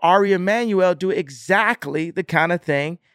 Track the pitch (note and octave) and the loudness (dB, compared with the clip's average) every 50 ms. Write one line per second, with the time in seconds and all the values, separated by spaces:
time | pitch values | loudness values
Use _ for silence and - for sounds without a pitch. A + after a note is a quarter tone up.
0 | - E3+ F3+ G3+ G3+ G3+ G3 F3+ F3+ F#3+ G#3+ A#3 A#3+ A3+ G3+ F#3+ F#3 F3+ F3 C#3 | 2 4 4 4 4 2 0 0 0 0 -2 0 0 0 0 2 2 0 0 -2
1 | F#3 F#3+ - - D#3+ C#3 C#3 A#2+ - - F#3+ G#3 A3 G#3+ A#3+ - - C#3+ C#3+ D3+ | -4 -4 -2 -4 -6 -8 -12 -10 -2 0 2 2 2 0 -2 -4 -6 -6 -4 -4
2 | D#3+ E3+ - F#3+ E3+ - D#3+ D#3+ D#3+ E3 F3 E3+ - - D3 C#3 C#3+ D#3 F3 - | -4 -4 -6 -8 -6 -2 0 0 2 2 0 -2 -2 -2 -2 -2 -2 -4 -8 -12
3 | _ _ | _ _